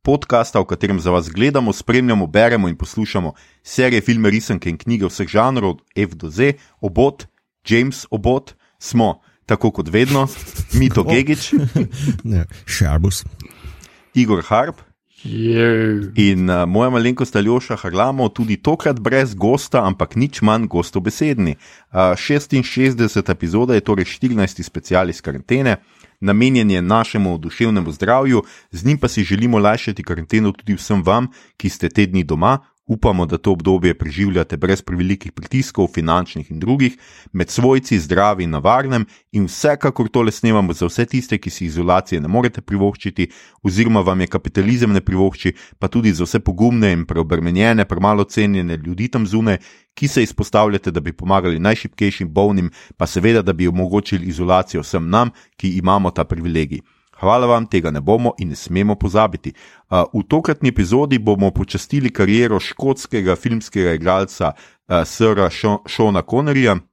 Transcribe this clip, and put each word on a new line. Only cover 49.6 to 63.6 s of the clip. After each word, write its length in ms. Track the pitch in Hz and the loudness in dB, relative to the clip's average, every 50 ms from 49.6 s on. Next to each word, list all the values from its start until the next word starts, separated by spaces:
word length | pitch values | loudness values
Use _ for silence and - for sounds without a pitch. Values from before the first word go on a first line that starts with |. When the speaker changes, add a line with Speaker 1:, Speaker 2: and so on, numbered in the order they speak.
| - - - _ _ _ _ | -4 -14 -20 _ _ _ _
Speaker 1:
ki 140 | - 147 | -4 -4
se 160 | 143 - 131 113 | 0 2 0 0
izpostavljate, 680 | - - - 104 - - 104 107 104 101 95 - 95 | 0 -2 -6 -4 0 2 2 2 2 0 -2 -4 -4
da 80 | 80 85 | -4 -4
bi 120 | 73 87 80 | -6 -6 -10
pomagali 460 | - 87 92 98 98 90 90 82 80 | -8 -2 0 0 0 2 0 -2 0
najšibkejšim, 680 | 87 104 110 - - 101 _ - 104 101 - - 95 82 | 0 0 0 0 -4 -14 _ -2 -2 -2 0 -4 -8 -2
bolnim, 420 | 78 98 101 104 101 95 90 85 _ - - _ - | 0 2 2 2 2 0 -2 -2 _ -12 -20 _ -6
pa 100 | - 87 | -6 -6
seveda, 340 | 80 - 95 87 90 117 110 | -4 -2 0 2 4 2 2
da 120 | 95 95 90 | 2 0 -2
bi 140 | 80 90 | 0 0
omogočili 580 | 87 87 90 92 87 95 104 101 - 104 90 85 | 0 0 0 -2 0 0 -2 0 -2 -4 -4 -4
izolacijo 560 | 92 82 80 90 90 92 92 95 - - 82 | -6 -6 -4 0 2 2 2 2 -2 -6 -8
vsem 280 | 76 - - 87 82 85 | -6 -4 -4 -4 -2 0
nam, 200 | 92 113 120 117 - _ _ _ _ | 0 0 0 0 -4 _ _ _ _
ki 180 | - - 95 90 | -6 -6 -4 -4
imamo 340 | 95 85 92 98 101 95 90 | 0 2 2 2 2 2 0
ta 120 | - - 80 | -2 -4 -4
privilegij. 560 | - - 82 82 87 80 80 78 69 76 - - _ _ _ _ _ _ _ | -4 -4 -6 -4 -2 -2 -2 -2 -2 -6 -12 -12 _ _ _ _ _ _ _
Hvala 280 | - 95 113 123 127 | 0 2 2 4 4
vam, 180 | 120 120 117 113 | 2 2 2 0
tega 260 | - - 92 82 80 | 0 -2 0 0 0
ne 100 | 73 73 | -4 -2
bomo 320 | 71 90 107 117 120 120 - | 0 0 0 2 2 -2 -4
in 120 | - 95 82 | -4 -8 -8
ne 60 | 69 | -8
smemo 400 | - - - 85 92 101 104 104 | -10 -8 -4 -2 0 2 0 0
pozabiti. 580 | - - 101 87 107 - 90 87 - - - - - - - - _ _ _ | 0 -2 0 2 2 2 2 -2 -6 -10 -12 -12 -12 -20 -20 -20 _ _ _
A, 140 | 92 90 87 - - | 0 0 0 0 -2
v 80 | 107 98 _ | -4 -2 _
tokratni 400 | 147 160 165 - 151 - - 127 | 0 0 0 -2 -2 0 0 0
epizodi 480 | 220 - 98 85 113 131 147 143 135 | 0 0 0 2 2 2 2 2 0
bomo 320 | 117 107 107 104 95 98 95 | 0 2 0 2 2 2 0
počastili 600 | - - 101 - - 98 - _ - 143 127 120 - | 0 -2 -6 -4 -6 -10 -6 _ -2 -2 -2 -2 0
kariero 460 | - 98 98 107 117 120 113 107 92 | 0 2 2 4 2 2 2 0 -2
škotskega 760 | - - - - 131 135 135 135 - - - 110 95 92 87 | -4 -6 -8 -4 -2 -2 -2 -2 -6 -6 -4 -2 0 0 -2
filmskega 600 | - - 117 117 113 | 0 -2 -4 -4 -4